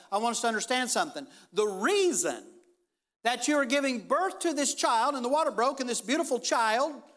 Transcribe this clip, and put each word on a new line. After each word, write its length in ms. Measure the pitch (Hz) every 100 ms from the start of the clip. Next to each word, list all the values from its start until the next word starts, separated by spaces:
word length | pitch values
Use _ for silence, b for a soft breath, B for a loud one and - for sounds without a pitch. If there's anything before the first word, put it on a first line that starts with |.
| B
I 80 | 202
want 160 | 233 226
us 60 |
to 60 | 233
understand 440 | 220 - 254 247
something. 340 | 214 160 151 139 B B
The 140 | 175 214
reason 800 | 190 240 403 370 202 170 113 - - _ _ _ _ _ _
that 240 | 226 240 262
you 100 | 294
are 80 | 269
giving 420 | 285 277 247 175
birth 300 | 285 370 -
to 120 | 339
this 220 | 294 277 -
child 400 | 320 233 254 277
and 100 | 240
the 40 |
water 200 | 294 320
broke 300 | 208 247 269
and 100 | 247
this 120 | 226
beautiful 380 | 196 302 - 247
child 540 | - 285 226 226 311 269 -